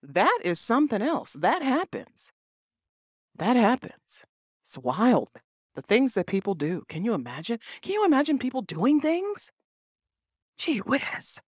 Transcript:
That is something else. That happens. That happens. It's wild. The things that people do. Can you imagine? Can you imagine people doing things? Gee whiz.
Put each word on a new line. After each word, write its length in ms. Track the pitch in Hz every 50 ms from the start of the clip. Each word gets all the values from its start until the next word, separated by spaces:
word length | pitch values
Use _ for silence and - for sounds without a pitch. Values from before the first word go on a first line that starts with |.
| -
That 380 | 143 139 175 202 330 480 466 -
is 160 | 175 170 -
something 420 | - - 226 262 302 285 233 196
else. 340 | 208 285 339 - - - -
That 280 | 143 143 185 - - 311
happens. 680 | 269 254 302 381 - - 196 147 - _ - - - _ _ _ _ _ _ _ _ _ _ _ _ _ _ _ _ _ _ _ _ _
That 180 | - 156 202 254
happens. 680 | 247 226 202 254 - - 277 - _ _ _ - - - _ _ _ _ _ _ _ _
It's 120 | - -
wild. 540 | - 123 123 127 160 220 254 226 147 - - _ - _ _ _ _ _ _ _
The 60 | - -
things 320 | - 196 233 269 262 -
that 120 | 202 175
people 280 | - - 196 190 202 196
do. 280 | 160 143 156 180 165 - _
Can 160 | - 160 180
you 100 | 233 226
imagine? 460 | 160 123 120 123 143 165 - 233 220 - - - -
Can 120 | - - 381
you 120 | 415 427
imagine 340 | 370 294 262 302 302 302 262
people 240 | - 254 254 262 214
doing 380 | - - 156 180 262 302 302
things? 520 | 277 311 330 349 370 403 415 - - - _ _ _ _ _ _ _ _ _ _ _ _ _ _ _ _ _ _ _ _ _ -
Gee 200 | - - 294 208
whiz. 600 | - - 247 277 - - - - - - - - _